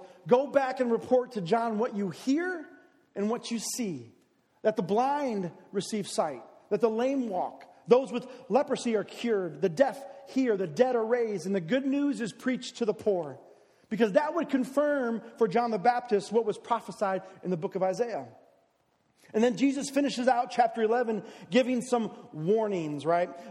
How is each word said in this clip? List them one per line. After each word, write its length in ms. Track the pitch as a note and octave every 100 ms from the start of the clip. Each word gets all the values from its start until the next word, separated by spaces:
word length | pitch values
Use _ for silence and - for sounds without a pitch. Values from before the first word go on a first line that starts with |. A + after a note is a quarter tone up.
| - - D#3
"Go 180 | B3 C#4+
back 340 | C#4 C4 B3+
and 120 | A#3+
report 400 | A3+ - B3 B3
to 80 | G#3+
John 380 | E3 A3+ A#3 G#3
what 180 | B3 G3+
you 140 | F#3+
hear 560 | - B3+ D4 F#4 E4+ C#4 - _ _ _
and 160 | G3+ G#3
what 200 | A#3 -
you 80 | A3+
see, 540 | - - G#3 C#3 A2+ _ _ _ _ _
that 160 | A3 G#3+
the 60 |
blind 680 | E3+ G#3+ C4+ D4 C4+ G3+ F3 - -
receive 340 | G3 - G#3+ -
sight, 360 | - E3 B2 - - _
that 140 | G#3
the 80 | A3+
lame 400 | A3 C4 C#4 A#3
walk, 340 | F3+ C3 - - - E3+
those 240 | B3+ A3
with 140 | A#3 - - -
leprosy 440 | A#3+ C#4+ A#3 A#3 G#3+
are 80 |
cured, 580 | E3 - A#3+ G3+ F3 D3
the 80 | F#3
deaf 280 | D#3+ C4 G3 - - -
hear, 260 | C4 B3 G3
the 80 | F3+
dead 280 | D3 B3+
are 120 | A#3+ A3
raised, 400 | B3 A3+ G3+ F#3+
and 80 |
the 80 | G3
good 240 | D#3+ C4 C4+
news 340 | C#4+ C#4+ G#3+
is 140 | A3+
preached 420 | - B3+ B3 - -
to 80 |
the 100 | G#3+
poor." 440 | A3 G#3+ F3+ D3 B2+ - - _ _ _
Because 240 | G3+ A3
that 220 | A3+ D4+
would 140 | E4+ -
confirm 760 | C4 B3 C#4+ D4 C#4+ A#3 A3+ - -
for 80 | A3
John 240 | A3 A#3+
the 80 | A3
Baptist 540 | A#3 B3 B3 G3+ -
what 120 | A3
was 140 | G#3+ F3+
prophesied 640 | - A3+ - - G3 F#3+ - -
in 60 | F3+
the 60 | F3
book 200 | F#3+ F#3
of 80 |
Isaiah. 420 | F#3+ F#3 A#3 E3+ A#2+ - _ _ _ _ _ _ _ _ -
And 120 | G#3+
then 120 | B3 F#3
Jesus 340 | C#4 C4+ C#4
finishes 360 | C#4+ C#4+ A#3 B3
out 240 | A#3+ B3+
chapter 320 | - A3+ A3+
eleven 400 | A3 A#3+ A3+ G#3 - - D#3+
giving 320 | A3+ B3+ B3
some 280 | E3+ A#3+ G3+ - -
warnings, 760 | D#3 D#3+ A3 G#3+ F#3 D#3 D3 D3
right? 240 | E3+ F3+ - -